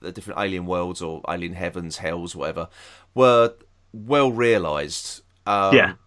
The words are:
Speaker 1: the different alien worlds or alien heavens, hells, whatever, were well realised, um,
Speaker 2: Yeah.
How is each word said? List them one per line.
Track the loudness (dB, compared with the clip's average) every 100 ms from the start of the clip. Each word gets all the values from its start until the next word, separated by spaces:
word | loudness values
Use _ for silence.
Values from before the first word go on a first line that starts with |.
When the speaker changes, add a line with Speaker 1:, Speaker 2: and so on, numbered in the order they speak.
Speaker 1:
the | -16
different | -14 -10 -6
alien | -4 -4 -4
worlds | -4 -4 -6
or | -10 -8 -8
alien | -8 -8
heavens, | -8 -8 -8 -10 -8
hells, | -6 -6 -8
whatever, | -8 -8 -6 -10 -14 -20 -20 _
were | 2 6 6 4 0 _ _ _
well | -16 0 2 4
realised, | 4 4 4 2 -2 -4 -8 -12 -16 _ _ -2
um, | 2 6
Speaker 2:
Yeah. | 6 4 -4